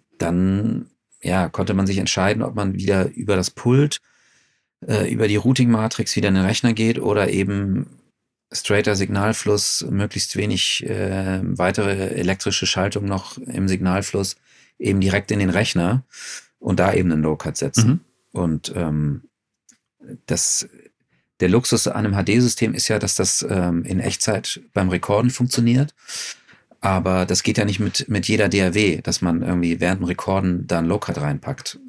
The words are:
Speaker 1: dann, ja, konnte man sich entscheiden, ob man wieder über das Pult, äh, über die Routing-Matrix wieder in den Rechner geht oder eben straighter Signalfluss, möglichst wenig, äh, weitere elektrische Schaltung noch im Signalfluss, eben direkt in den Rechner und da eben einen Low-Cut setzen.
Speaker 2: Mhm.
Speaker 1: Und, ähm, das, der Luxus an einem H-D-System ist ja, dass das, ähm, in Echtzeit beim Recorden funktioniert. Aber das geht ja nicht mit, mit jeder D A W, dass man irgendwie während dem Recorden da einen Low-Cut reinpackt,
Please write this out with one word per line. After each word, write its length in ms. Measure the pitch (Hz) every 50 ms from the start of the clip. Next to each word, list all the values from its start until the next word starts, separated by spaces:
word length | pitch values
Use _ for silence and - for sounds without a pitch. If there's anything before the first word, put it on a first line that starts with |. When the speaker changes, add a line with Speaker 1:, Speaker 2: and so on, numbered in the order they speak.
| _ _ _ -
Speaker 1:
dann, 720 | 87 85 85 90 92 95 95 101 104 - - - - - _ _ _ _ _ _
ja, 280 | - 87 90 95 90 82
konnte 240 | - - 92 95 98
man 140 | 95 98 95
sich 100 | 98 98
entscheiden, 460 | 98 - - 98 95 101 107 110 113
ob 100 | - 95
man 220 | 107 101 95 95
wieder 360 | 95 95 101 101 95 90 - -
über 220 | - 107 101 101
das 140 | 92 92 -
Pult, 520 | - - - 123 123 135 147 147 - - _ _ _ _ _ _ _ _ _ _ _ _ _ _ _ - -
äh, 260 | - 113 101 98 110
über 160 | 120 113 110 104
die 100 | 104 104
Routing-Matrix 800 | - 123 131 123 123 120 113 107 110 110 - - 104 - -
wieder 140 | 104 101 101
in 60 | 95
den 100 | 95 92
Rechner 280 | 95 113 - - 120 113
geht 260 | 107 110 113 113 -
oder 300 | - 98 104 104 98 90
eben 580 | 95 95 98 98 101 98 101 98 95 - - - - - _ _ _ _ _ _ _ _ _ - -
straighter 420 | - - - 101 104 107 107 104
Signalfluss, 880 | 95 98 98 101 101 101 110 110 - - 104 104 101 - - - - - -
möglichst 460 | 123 98 101 107 - 104 - - -
wenig, 500 | 101 104 104 104 95 - - - - - -
äh, 520 | 101 101 98 95 95 95 95 95 95 95 92 90 92 90
weitere 520 | 90 92 95 - 104 101 98 98 95 92
elektrische 580 | - - 90 90 95 - - 101 98 - 95 92
Schaltung 380 | - 95 92 101 - 101 101
noch 320 | 98 98 92 - - - -
im 300 | 85 - - - 98 95
Signalfluss, 680 | 92 95 92 92 90 98 98 - - 104 98 - - _ _ _ _ _ _ _ _ -
eben 240 | - 107 98 98
direkt 300 | 95 95 92 101 101 -
in 80 | 110 101
den 100 | 98 92
Rechner 540 | 85 98 120 - - 90 85 90 117 131 - _ - - - - - - - _ _ _
und 200 | - - 95 92
da 140 | 90 98 101
eben 180 | 90 92 90
einen 120 | 80 78 78
Low-Cut 340 | 78 78 76 - - 76 -
setzen. 320 | - 71 - 120 113 113
Speaker 2:
Mhm. 100 | 139 170 - _ _ _ _ _
Speaker 1:
Und, 420 | - 95 90 82 78 73 - - -
ähm, 480 | 87 85 78 76 76 76 73 71 - - - _ _ _ _ _ _ _ _ _ _ _ _ _ _ - - - - _ -
das, 420 | - 90 - - - - - - - - - - _ _ _ _ _ _ _ _ _ -
der 100 | 113 113
Luxus 380 | 95 120 127 - - 113 - -
an 180 | - 110 107
einem 100 | 104 101
H-D-System 580 | 98 92 - 104 123 123 120 - - 117 107 -
ist 160 | - - -
ja, 100 | 110 104
dass 160 | 107 98 -
das, 300 | - 98 - - - - 82
ähm, 340 | 104 92 90 87 85 85 -
in 160 | - 95 90
Echtzeit 640 | 85 - - - - - 104 95 - - - - - _ -
beim 160 | 101 95 92
Recorden 420 | 92 87 - - 101 104 120 123
funktioniert. 640 | 131 - 123 127 - - 117 117 120 131 143 151 - _ _ - - - - - - - _ _ - - _ _ _ _
Aber 440 | - 98 95 92 87 92 92 92 90
das 160 | - 92 -
geht 160 | - - 107 113
ja 80 | 104
nicht 140 | 101 98 98
mit, 280 | 104 98 - - - -
mit 180 | 107 98 92 -
jeder 200 | 113 107 104 95
D 140 | 87 101
A 140 | 95 90 82
W, 260 | 107 107 98 80 -
dass 200 | - - 92 -
man 200 | 92 87 85 85
irgendwie 380 | - 85 90 87 85 85 85 82
während 220 | 85 90 98 95
dem 40 | 90
Recorden 600 | 87 87 - - - 95 98 98 92 90 92 - -
da 100 | 87 82
einen 100 | 82 82
Low-Cut 320 | 95 104 - - 87 78
reinpackt, 600 | 73 73 71 69 - - - - - - - - 269